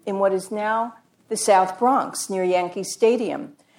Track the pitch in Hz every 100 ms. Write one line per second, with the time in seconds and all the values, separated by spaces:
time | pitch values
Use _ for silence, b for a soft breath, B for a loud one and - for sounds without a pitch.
0 | - 196 196 190 190 214 208 220 233 -
1 | _ _ _ 220 - 196 185 - 240 269
2 | - - - 190 185 180 175 185 185 -
3 | 220 240 202 139 - - b